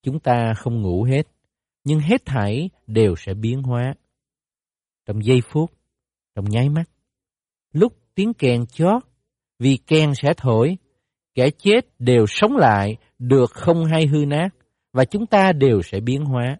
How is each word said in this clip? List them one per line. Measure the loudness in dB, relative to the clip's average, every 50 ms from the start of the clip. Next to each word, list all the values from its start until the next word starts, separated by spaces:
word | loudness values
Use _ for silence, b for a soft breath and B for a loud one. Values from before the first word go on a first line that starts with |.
| _
Chúng | -6 -8 -4
ta | _ 0 0 0 0 -2 -4
không | -4 -4 -6 -4 -4
ngủ | -2 -2 -2 -2 0
hết, | 0 0 -2 -2 _ _ _ _ _ _ _ _ _ _ _ _
nhưng | -2 -2 -2
hết | 0 0 0 -2 _
thảy | -4 -4 -4 -2 -2 -4 -4 -6 -8 _ _ _
đều | -4 0 2 2 2 0
sẽ | -2 -6 -10 -8
biến | -6 -4 -4 -4 -4 -4
hóa. | -4 -4 -4 -4 -6 -8 _ _ _ _ _ _ _ _ _ _ _ _ _ _ _ _ _ _ _ _ _ _
Trong | -10 -8 -4 0
giây | 2 2 2
phút, | 0 -2 -4 -4 -4 -4 _ _ _ _ _ _ _ _ _ _ _ _ _
trong | -8 -6 -2
nháy | 0 0 0 0
mắt, | 0 -2 -4 _ _ _ _ _ _ _ _ _ _ _ _ _ _ _ _ _ 0
lúc | 0 0 0 0 _ _ _ _
tiếng | -4 -4 -4 -2
kèn | _ -2 0 0 0 -4
chót, | -6 -4 -2 0 0 0 0 -4 _ _ _ _ _ _ _ _ _ _ _
vì | 0 0 0 0 _
kèn | 0 2 2 2 2 -2
sẽ | -2 -2 -2 -2
thổi, | 0 0 0 2 2 2 0 -2 -6 _ _ _ _ _ _ _ _ _ _ _
kẻ | 0 0 0
chết | -2 _ 0 2 2 2 0 _ _ _
đều | 0 2 4 4 4
sống | 2 2 0 0 0 2
lại | 4 4 4 4 2 0 -4 -6 -10 _ _ _ _
được | -2 2 2 2 2 0
không | -2 -4 -2 0 0 0 0
hay | 0 0 0 0
hư | 0 0 0 -2
nát, | -2 -2 -2 -4 -4 _ _ _ _ _ _ _ _ 0
và | 0 0
chúng | 0 0 -6 -4
ta | 0 2 4 4 4
đều | 2 2 2 2 2 2
sẽ | 0 -4 -8 -6
biến | -4 -4 -4 -4 -4
hóa. | -4 -4 -4 -4 -6 -8